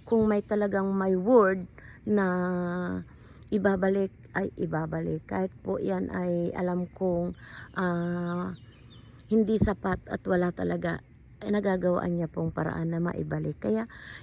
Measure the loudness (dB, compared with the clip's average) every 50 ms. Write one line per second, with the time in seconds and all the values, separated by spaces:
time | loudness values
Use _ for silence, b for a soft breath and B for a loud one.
0 | -2 2 2 4 4 4 2 2 0 0 0 0 0 2 2 0 0 2 0 2
1 | 2 2 2 2 4 8 8 8 8 8 4 0 -4 -10 -14 B B B B B
2 | B 2 2 4 4 2 2 2 0 0 0 0 -2 -2 -2 -4 -4 -4 -4 -6
3 | -8 B B B B B B B B B -2 2 4 4 2 4 2 2 2 2
4 | 0 -2 -4 -12 -16 -8 -6 -4 -4 -4 -4 -4 -4 -2 -2 -2 -2 -2 -4 -4
5 | -4 -4 -4 -6 -6 -6 -4 -2 -2 -4 -6 -8 -6 -4 -4 -2 -2 -2 -2 -2
6 | -2 -4 -4 -2 -2 0 0 0 -2 -2 -2 -2 -2 -2 -2 -2 -4 -6 -6 -2
7 | 0 0 0 0 -2 -4 -6 B B B B B B B B -2 -2 0 0 0
8 | -2 -2 -2 -4 -4 -4 -4 -4 -4 -6 -8 -12 -16 B B B B B B B
9 | B B -20 -14 -4 2 2 4 4 4 2 2 2 0 0 -2 -2 -2 -2 -2
10 | -4 -8 -8 -6 -2 0 2 2 2 0 -2 -2 -2 -2 -2 -2 -2 -2 -4 -4
11 | -8 -14 -20 -20 -20 -20 -18 -10 -4 -2 0 0 2 2 0 2 2 2 2 2
12 | 0 0 0 0 -2 -2 -2 -2 -4 -2 -2 -2 -2 -2 -2 -2 -2 -2 0 0
13 | 0 -2 -2 -4 -4 -4 -4 -2 -2 -4 -6 -4 -2 -2 0 0 -2 -6 B B
14 | B B B B